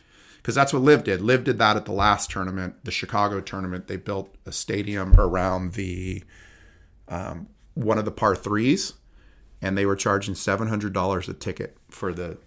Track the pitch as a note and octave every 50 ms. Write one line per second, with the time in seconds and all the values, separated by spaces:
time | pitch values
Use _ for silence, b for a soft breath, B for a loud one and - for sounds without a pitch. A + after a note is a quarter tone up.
0 | B B B B B B B B B - A2+ C3+ C#3 C3+ - C3+ B2+ D3 D3 -
1 | - - F#2+ F2+ F#2+ A2+ B2+ B2+ A#2+ C#3 A#2+ G#2+ A2+ G#2+ G#2+ G#2+ - - G2+ G2
2 | G2 G#2 G2+ G2+ - - - G2 F#2+ F#2 F#2 F#2+ F#2 F2 - - - - - -
3 | - - - G#2 G2+ G2+ G2+ G2 F#2+ - - G2 F#2+ F#2 F2+ F2+ F#2 - F#2 F2+
4 | - - G2+ G2 F#2+ - - - _ F#2 - - - - A2 G2+ G2 G#2 G#2 G2+
5 | F#2+ F#2+ F#2+ F#2 F#2 F#2+ E2+ F#2 F2+ F#2+ F#2 F#2 F#2 F2+ F#2 G#2+ G2 F#2 F2+ F2+
6 | F#2 F#2 F#2 F#2+ - B B B B B B B B B B B B B B _
7 | - - - F2 F#2+ - - F2 - - - _ - - - - A#2 G#2+ A2 A2
8 | G#2 G#2 - - A#2 G#2 F#2+ - - G2+ G#2 G#2 A2+ C3 D#3 G3 - - - -
9 | _ b b b b b b b b b b - - F#2+ G2 G2+ G2+ G2 G2 G2
10 | - A2 G2 G2 F#2+ G2 F#2+ - - - G2 G2+ A#2 A2 A2 G#2+ G#2 G#2 F#2+ F#2+
11 | F2+ F#2+ G2 F2+ F2+ - F2+ - - G2+ F2+ - - - - _ _ _ - -
12 | - F#2+ E2+ F2 F2+ E2+ D#2 - -